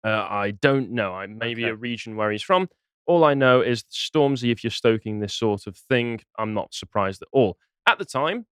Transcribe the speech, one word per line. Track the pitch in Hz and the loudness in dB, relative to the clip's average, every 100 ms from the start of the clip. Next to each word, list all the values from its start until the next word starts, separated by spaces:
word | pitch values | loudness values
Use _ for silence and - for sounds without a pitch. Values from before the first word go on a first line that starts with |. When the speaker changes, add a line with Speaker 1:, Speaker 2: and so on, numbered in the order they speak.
Speaker 1:
Uh, | 110 110 101 | 0 -2 -2
I | 104 101 | -4 -4
don't | 101 143 139 113 | 0 2 2 -2
know. | 120 98 | -2 -4
I, | 92 98 | -4 -12
maybe | 107 117 117 | -8 -8 -4
Speaker 2:
Okay. | 117 | -4
Speaker 1:
a | |
region | 110 120 113 113 107 | -4 -8 -10 -10 -4
where | 107 | -2
he's | 104 | -2
from. | - 185 185 _ _ _ - | 0 0 0 _ _ _ 0
All | 175 | 4
I | 156 | 4
know | 139 131 127 | 6 6 6
is | 120 120 | 4 -2
Stormzy, | - - - 156 139 135 120 | -4 -10 -2 2 2 2 0
if | 117 | -2
you're | 117 | -2
stoking | - 120 113 110 107 | 0 2 2 -2 -6
this | 104 | -6
sort | - 113 101 - | -2 -2 -2 -6
of | 95 | -18
thing, | _ 127 120 113 _ - | _ 0 0 -6 _ -8
I'm | 110 | -4
not | 107 - | -4 -6
surprised | - - 107 95 95 | -12 -6 -2 -2 -4
at | - | -2
all. | 135 101 - _ _ - | 2 2 0 _ _ 0
At | 269 | 2
the | |
time | 190 131 151 220 226 | -2 -2 -2 -4 -10